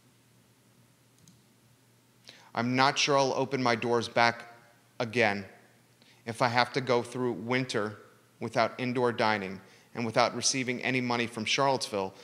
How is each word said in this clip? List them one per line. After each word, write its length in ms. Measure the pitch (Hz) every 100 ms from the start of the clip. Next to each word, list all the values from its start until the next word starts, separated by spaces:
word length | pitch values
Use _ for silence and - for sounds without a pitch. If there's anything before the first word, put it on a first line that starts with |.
| _ _ _ _ _ _ _ _ _ _ _ _ _ _ _ _ _ _ _ _ _ _ - - -
I'm 220 | - 120 127
not 220 | 135 143
sure 180 | - 139
I'll 160 | 135
open 280 | - 131 135
my 140 | 127 117
doors 320 | 120 120 107
back 480 | 120 117 117 - - - _ _ -
again 460 | 117 117 107 101 98 - - _ _ _ _ _ 117
if 160 | 110
I 60 | 127
have 240 | 123 120
to 80 | 139
go 200 | 127 120
through 300 | 117 127 123
winter 640 | 92 113 127 131 117 104 107 - _ _ _
without 320 | 113 123 113 -
indoor 340 | 127 123 123
dining 480 | 113 110 104 95 98 - - _
and 100 | -
without 300 | 117 127 113
receiving 480 | 120 - 135 127 123
any 180 | 117 127
money 260 | 123 120 117
from 180 | 113
Charlottesville 680 | 107 - 139 131 - 101 95 -